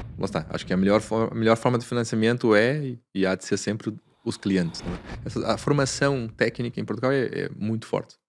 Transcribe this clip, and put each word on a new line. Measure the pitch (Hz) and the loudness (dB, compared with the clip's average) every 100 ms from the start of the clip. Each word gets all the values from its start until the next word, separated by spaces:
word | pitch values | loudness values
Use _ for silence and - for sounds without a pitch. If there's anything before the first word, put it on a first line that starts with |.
| - - | -12 -8
Lá | |
está. | 95 92 78 | -6 -4 -6
Acho | - - | -6 -2
que | |
a | 92 | 2
melhor | 98 107 | 4 4
fo-, | - 110 113 | 2 -2 0
a | |
melhor | 113 110 113 | 2 4 4
forma | 123 120 | 2 0
de | - | 0
financiamento | 120 110 113 110 120 117 104 | -4 -2 2 2 4 4 6
é, | 120 151 | 6 2
e, | 139 117 _ | -4 -8 _
e | 98 | 0
há | 92 92 | 0 0
de | |
ser | - 101 | -2 -2
sempre, | - 107 113 82 _ _ | -2 -4 -6 -8 _ _
os | 117 - | -8 -4
clientes, | 101 92 82 - | 0 2 0 -4
não | 87 | -8
é? | 87 - - | -8 -10 -12
Essa, | - - 110 | -8 -4 -2
a | 104 | 0
formação | - 143 131 - 139 135 113 | 2 2 2 2 2 0 -2
técnica | - 117 - 120 - | 0 0 0 -6 -6
em | |
Portugal | 113 107 127 | -6 -2 0
é, | 135 120 | 2 0
é | - - | -2 -6
muito | - 107 113 - | -4 -2 -2 -2
forte. | 98 - - | -4 -4 -14